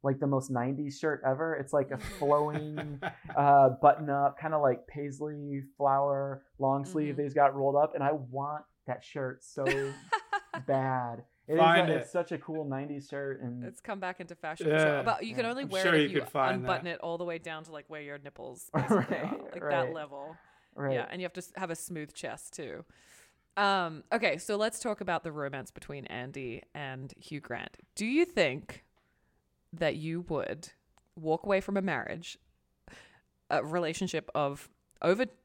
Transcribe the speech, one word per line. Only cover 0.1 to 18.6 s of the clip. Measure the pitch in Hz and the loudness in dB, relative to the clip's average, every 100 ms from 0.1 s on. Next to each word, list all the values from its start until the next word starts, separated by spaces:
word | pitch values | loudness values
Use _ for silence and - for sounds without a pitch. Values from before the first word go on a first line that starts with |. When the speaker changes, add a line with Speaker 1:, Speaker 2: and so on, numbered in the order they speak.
| 135 | 2
Speaker 1:
the | 143 | 2
most | 135 131 | 2 2
nineties | 123 123 139 147 139 | -2 0 -2 -4 -2
shirt | 160 143 | 0 2
ever. | 131 135 165 | 0 2 0
It's, | 147 135 | -2 0
like, | 147 139 | 0 0
a | 135 | -4
flowing, | - - 143 147 151 151 151 151 151 143 156 - | -8 -2 4 4 4 -2 -6 -6 -8 -6 -8 -8
Speaker 2:
<laughs> | 156 147 | -4 4
Speaker 1:
uh, | 143 143 135 127 | 8 10 10 8
button | 147 - 151 | 6 6 0
up, | 139 139 - | 2 2 0
kinda | 156 156 | -2 4
like | 139 123 - | 4 2 -4
paisley | 147 143 139 151 147 143 139 135 _ | -8 -8 -6 -8 -8 -6 -6 -8 _
flower | 139 139 143 139 139 135 _ - | 2 4 4 0 -2 -6 _ -2
long | 135 139 | 2 2
sleeve | 139 160 147 | 0 -2 -2
Speaker 3:
Mm-hmm. | 143 | -2
Speaker 1:
that | |
he's | 147 | 0
got | 147 143 | 6 6
rolled | 139 139 143 | 6 4 6
up, | 151 | 4
and | 127 | 4
I | 139 | 2
want | 151 127 131 143 151 - _ - | 0 -4 -6 -6 -6 -10 _ -10
that | 123 | -10
shirt | - 147 131 131 | -8 -6 -6 -6
so | - - | -14 -2
Speaker 3:
<laughs> | 135 139 139 139 - 427 - 403 - 330 131 | 0 0 -2 -8 -4 -4 -2 -6 -6 -10 0
Speaker 1:
bad. | 135 131 131 120 120 - _ - | 0 2 0 -2 -8 -16 _ -2
It | |
is | 160 | 6
Speaker 2:
Find | 165 170 160 | 8 8 6
Speaker 1:
a, | |
Speaker 2:
it. | 147 | 0
Speaker 1:
it's | - | 0
such | 180 170 | -4 -2
a | 165 | -6
cool | - 160 | -6 -6
nineties | 147 135 143 143 139 | -4 -4 -6 -10 -8
shirt, | 139 139 131 | -8 -6 -6
and | 127 123 | -8 -8
Speaker 3:
It's | 120 - | -10 -12
come | - 196 | -10 -6
back | 185 185 | -6 -8
into | 175 | -12
fashion | 170 160 160 160 | -8 -8 -2 2
for | 156 | 4
sure. | 156 143 | 4 4
Speaker 2:
Yeah. | |
Speaker 3:
But | 233 - | 0 -2
you | 226 | -4
can | 254 | -4
Speaker 1:
Yeah. | 226 | -2
Speaker 3:
only | 254 | -4
Speaker 2:
I'm | 277 | -4
Speaker 3:
wear | 190 | 0
Speaker 2:
sure | 190 | 4
Speaker 3:
it | 160 | 4
Speaker 2:
you | 147 | 4
Speaker 3:
if | |
you | 160 | 0
Speaker 2:
could | - | -2
find | 143 131 127 | 0 0 0
Speaker 3:
unbutton | 123 170 | 0 -2
Speaker 2:
that. | 175 | -2
Speaker 3:
it | 170 | -6
all | 170 170 | -6 -4
the | |
way | 175 165 | -4 -6
down | 165 160 | -8 -12
to, | 160 | -12
like, | 156 139 | -14 -12
where | 156 | -12
your | 147 143 | -10 -12
nipples | 143 - 131 123 | -14 -14 -14 -14